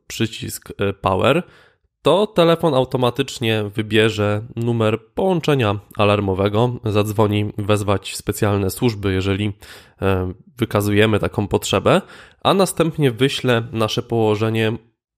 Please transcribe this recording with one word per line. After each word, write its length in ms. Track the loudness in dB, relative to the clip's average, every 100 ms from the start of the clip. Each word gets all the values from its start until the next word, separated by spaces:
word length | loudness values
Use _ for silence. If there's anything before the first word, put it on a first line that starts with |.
| -12
przycisk, 640 | -6 -4 -6 -12 -12 -12 -6
e, 160 | -6
Power, 500 | -2 0 2 2 0 -2 -12 _ _ _ _
to 260 | 0 2 2
telefon 460 | 2 2 2 0
automatycznie 920 | 0 0 0 -2 -2 -6 -4 -2 -2 -2 -6
wybierze 680 | 0 2 2 2 -2 -2 -6 -6
numer 440 | -2 0 0 -2 -6
połączenia 680 | -2 0 0 0 2 2 -2 -6 0
alarmowego, 760 | 2 2 0 0 0 2 0 -2
zadzwoni 680 | -2 0 0 2 2 2 -2 -4
wezwać 580 | -2 0 0 -2 -4 -10
specjalne 540 | -8 -2 0 0 -2
służby, 440 | 0 -2 0 -2
jeżeli, 400 | -2 0 -2 -4 -8 -16 -20 -20 -4
e, 320 | 0 0 -2 -8 _ -6
wykazujemy 640 | -2 0 2 2 4 2
taką 280 | -2 -2 -2
potrzebę, 540 | -2 0 0 2 2 0 -14 -20 _
a 100 | 0
następnie 580 | 2 0 0 -2 0 -2
wyśle 560 | 0 -2 0 0 0 -2
nasze 300 | -4 -2 -4
położenie 760 | -2 0 2 0 0 0 -2 -2 _ _ _